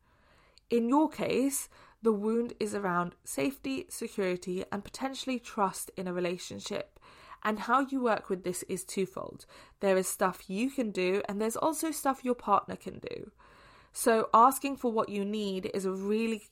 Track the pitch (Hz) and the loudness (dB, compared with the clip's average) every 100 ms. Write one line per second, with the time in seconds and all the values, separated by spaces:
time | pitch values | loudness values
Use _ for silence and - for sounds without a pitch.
0 | _ _ _ _ _ _ - 233 233 285 | _ _ _ _ _ _ 0 2 4 4
1 | 311 - 185 208 277 269 - - - - | 4 0 0 2 2 -2 -8 -16 -20 -2
2 | 226 202 214 233 240 - 208 208 196 175 | 0 2 2 0 -2 -4 -4 -2 0 0
3 | 175 - - - 277 269 269 262 - - | -2 -6 -8 -2 -2 -2 -6 -6 -6 -8
4 | 233 - 190 180 - 180 - 202 - - | -8 -2 0 0 -4 -6 -4 -6 -8 -6
5 | 269 262 - 247 - - 190 - - - | -6 -6 -4 -4 -4 -2 0 -2 -10 -8
6 | 185 175 180 180 - 202 - 208 - - | -6 -2 -2 -4 -8 -10 -6 -6 -8 -16
7 | - - - - 214 214 - 254 269 269 | -20 -20 -20 -6 -4 -2 2 2 2 0
8 | 240 208 - 185 180 180 - 185 - - | 2 0 0 -4 -2 -6 -4 -6 -4 -2
9 | 185 - 50 - - - - - 196 190 | -2 -4 -10 -12 -20 -20 -20 -2 4 4
10 | 185 - 190 180 - 190 262 269 226 185 | 2 0 0 0 -6 -2 -2 0 -2 0
11 | 180 196 - 202 220 - 320 294 320 294 | 2 2 0 -2 -2 0 0 0 -2 -2
12 | 277 262 247 240 - 196 - 185 - - | -2 -2 -2 -2 2 2 2 -10 -10 -10
13 | - - - _ - - - - - - | -10 -10 -12 _ -20 -20 -20 -20 -14 0
14 | 247 220 - 220 247 269 277 262 247 220 | 4 4 6 8 8 6 -4 -2 0 0
15 | - 202 196 214 202 190 196 - 190 190 | 0 -2 -2 -2 -2 -2 -2 -2 -2 -2
16 | 196 214 226 220 - | 0 2 2 -2 -8